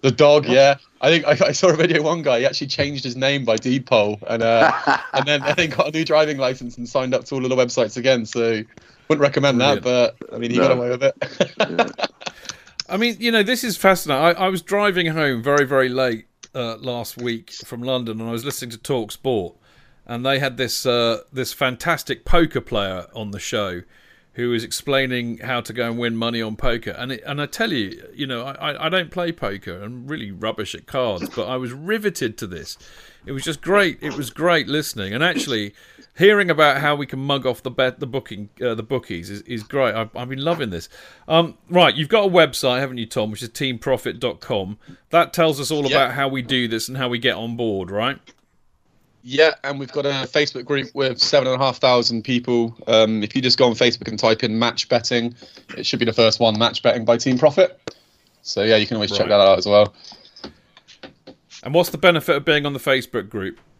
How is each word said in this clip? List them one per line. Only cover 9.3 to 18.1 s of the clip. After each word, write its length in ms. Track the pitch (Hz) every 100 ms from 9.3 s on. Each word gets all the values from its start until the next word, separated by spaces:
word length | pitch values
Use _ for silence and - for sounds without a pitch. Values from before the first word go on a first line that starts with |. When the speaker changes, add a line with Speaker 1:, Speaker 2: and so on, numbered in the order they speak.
| 139 139 123
Speaker 1:
that, 220 | 135 101
Speaker 3:
Brilliant. 360 | 104 123 120 -
Speaker 1:
but, 140 | -
I 40 | 113
mean, 140 | 117
he 60 | 120
got 120 | -
Speaker 2:
No. 80 | 127
Speaker 1:
away 80 | 120
with 120 | 123
it. 500 | 135 - - - - -
<laughs> 80 | -
Speaker 2:
Yeah. 360 | - - - - _ - - - - - _ -
Speaker 3:
I 60 | 185
mean, 220 | 233 196
you 140 | 233
know, 100 | 226
this 220 | 202 247 247
is 100 | 175
fascinating. 480 | - 185 156 135
I, 220 | 165 175 190
I 20 |
was 140 | 190
driving 460 | - 202 208 185 165
home 360 | 160 147 123
very, 220 | 120 143 135
very 240 | 135 127
late, 360 | 123 127 113 - _ - 135
uh, 220 | 117 110
last 400 | 127 120 113 -
week 340 | 120 113 -
from 300 | - - 120
London, 400 | 123 127 117